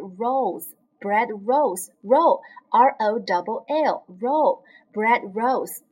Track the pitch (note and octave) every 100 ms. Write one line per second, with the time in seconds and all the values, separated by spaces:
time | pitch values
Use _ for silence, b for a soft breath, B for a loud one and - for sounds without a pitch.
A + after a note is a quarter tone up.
0 | G3 F3+ A#3 C4+ A3 - - - _ _
1 | G3+ G#3 A#3+ G#3+ G3 C4+ C#4 F#3 - _
2 | G3 C4+ E4 F#3+ - - _ A3+ C4+ -
3 | G#3+ A3 F#3+ F3+ F3 D#3+ - D4+ C#4+ F3+
4 | - F#3 A#3+ D4+ C4 - _ - _ G#3
5 | A3 A#3 G3+ F#3+ A#3+ B3 D#3 - -